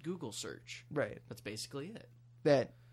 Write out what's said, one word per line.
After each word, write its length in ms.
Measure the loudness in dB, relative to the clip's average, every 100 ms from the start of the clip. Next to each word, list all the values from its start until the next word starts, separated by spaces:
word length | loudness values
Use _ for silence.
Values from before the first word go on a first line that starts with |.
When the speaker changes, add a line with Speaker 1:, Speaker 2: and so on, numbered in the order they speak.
Speaker 1:
Google 260 | -8 -6 -6
search. 540 | -6 -8 -10 -12 -14 -4
Speaker 2:
Right. 260 | 0 0 -2 -12
Speaker 1:
That's 120 | -10
basically 480 | -6 -6 -6 -8 -8
it. 200 | -12 -16 -20 -20 2
Speaker 2:
That 300 | 6 6 6 -6 -20